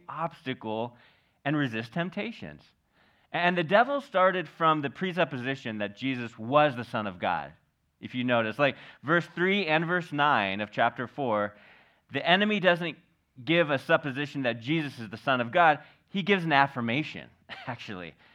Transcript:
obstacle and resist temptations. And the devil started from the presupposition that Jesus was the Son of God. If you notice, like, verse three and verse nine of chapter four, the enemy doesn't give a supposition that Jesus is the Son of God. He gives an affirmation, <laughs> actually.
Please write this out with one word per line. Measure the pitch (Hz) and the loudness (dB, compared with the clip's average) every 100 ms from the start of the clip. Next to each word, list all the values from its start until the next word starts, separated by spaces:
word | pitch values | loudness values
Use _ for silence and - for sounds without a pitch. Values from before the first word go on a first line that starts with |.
| - | -12
obstacle | 143 165 - 135 127 113 110 120 - _ _ _ _ | -8 -8 -6 -8 -6 -4 -4 -4 -8 _ _ _ _
and | 143 147 | -2 0
resist | 139 110 113 | 0 -2 -6
temptations. | 175 175 202 220 220 78 73 _ _ _ _ _ _ _ | -6 -6 -6 -10 -10 -16 -16 _ _ _ _ _ _ _
And | 156 175 175 | 0 2 2
the | |
devil | 156 208 240 285 | 4 4 4 0
started | - 190 185 185 156 | -2 2 4 2 -6
from | - 160 156 | 0 2 4
the | 139 | 0
presupposition | - 190 175 156 135 123 135 120 107 | -4 -6 0 -2 -2 -4 -6 -6 -6
that | 101 98 | -6 -4
Jesus | 131 123 117 - | -4 -4 -6 -10
was | 113 147 151 123 | 2 4 4 2
the | |
Son | 117 113 104 | -6 -4 -4
of | 90 | -2
God. | 101 82 71 82 _ _ _ _ | -2 -2 -6 -16 _ _ _ _
If | 110 | -10
you | 123 | -4
notice, | 123 117 110 107 | 0 2 0 2
like, | 143 - - - | 0 0 -14 -14
verse | 131 170 165 | 0 0 0
three | - 185 202 160 | -2 0 2 2
and | 156 165 | 0 2
verse | 180 165 | -2 -2
nine | 147 147 127 98 98 | 0 2 2 0 -2
of | 104 | -6
chapter | - 117 123 120 | 0 0 0 -10
four, | - 131 104 104 - - - _ _ _ | -4 -2 0 -2 -6 -20 -20 _ _ _
the | 139 - | -6 2
enemy | 185 208 208 | 2 2 2
doesn't | 180 175 170 - _ _ _ - | 2 2 0 -8 _ _ _ -16
give | 117 170 151 | 0 2 2
a | 135 | 0
supposition | - 160 147 131 143 143 | 2 0 0 -6 -6 -4
that | 123 117 | -4 -4
Jesus | 117 160 147 117 | -2 -2 -2 -8
is | 110 | -12
the | 110 | -8
Son | 143 127 | -2 0
of | 117 | 0
God. | 175 165 143 - _ _ | 4 4 4 -2 _ _
He | 196 | -6
gives | 175 196 | 0 0
an | 165 | 4
affirmation, | 139 139 127 117 127 147 82 64 _ _ | 4 4 0 -2 -2 -4 -10 -16 _ _
<laughs> | - - | -16 -12
actually. | 117 - 92 85 - _ | -12 -10 -12 -12 -16 _